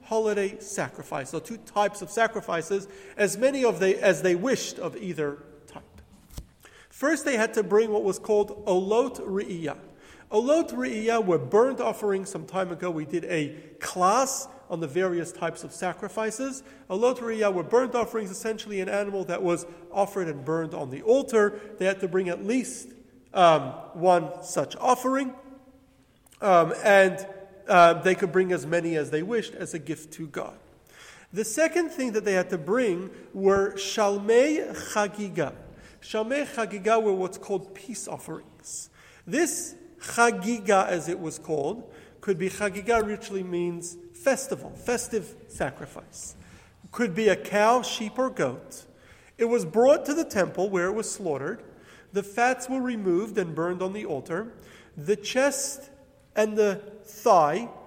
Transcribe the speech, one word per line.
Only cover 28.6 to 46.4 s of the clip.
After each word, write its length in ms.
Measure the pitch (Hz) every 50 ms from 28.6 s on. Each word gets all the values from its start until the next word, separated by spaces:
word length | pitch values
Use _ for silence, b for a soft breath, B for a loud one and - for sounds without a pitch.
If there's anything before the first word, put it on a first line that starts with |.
| 135
many 280 | 147 165 170 170 170 165
as 160 | 156 147 131
they 140 | 139 151 160
wished 300 | 185 240 226 202 - -
as 200 | - 185 - -
a 60 | 170
gift 320 | 139 135 160 139 - - -
to 160 | - 165 151
God. 260 | - - - - - - - - - _ _ B B B B B B B B B -
The 120 | 175 220
second 440 | 214 - - 311 320 320 349 339 320
thing 240 | 330 - 262 254 208
that 120 | 214 202
they 100 | 208 196
had 160 | 185 180 180
to 80 | - 180
bring 520 | 151 151 196 254 254 226 180 175 185 190 B B B B B
were 400 | 196 196 190 196 196 196 196 196
Shalmei 1000 | 196 - - - - 214 202 202 202 202 208 226 233 262 302 302 311 - - - - - - -
Chagiga. 600 | 214 208 202 208 - 208 196 170 170 156 135 - - - - B B B B B B
Shalmei 460 | B - - 220 220 226 262 285 285
Chagiga 560 | - - - 226 202 202 208 180 214 226 226 220
were 120 | 214 196
what's 240 | 190 185 175 185 -
called 360 | - - 202 190 180 - -
peace 320 | - - - 233 - -
offerings. 840 | - 170 143 - - 160 - - - - - - - - - - - b b b b b b b
This 480 | - 170 277 349 311 - - - - - - - - - -
Chagiga, 880 | - - - - 233 240 220 190 180 208 240 226 202 190 208 190 196
as 220 | 208 190 175 147 160
it 100 | 175 -
was 200 | 180 160 151 -
called, 520 | - - 160 151 135 147 202 240 - B B B B B B B
could 180 | - - 196 160
be, 120 | 185 190
Chagiga 520 | 185 - 208 208 180 202 196 208 233 233 220
literally 400 | 208 214 202 208 - 202 190 185
means 540 | 180 175 175 175 175 175 170 170 - - - - - -
festival, 560 | - - - 262 220 - - - - - - -
festive 640 | - - - 240 226 - - - 220 175 - - - - -
sacrifice. 880 | - - 180 139 131 - - 139 - - - - - - - - - B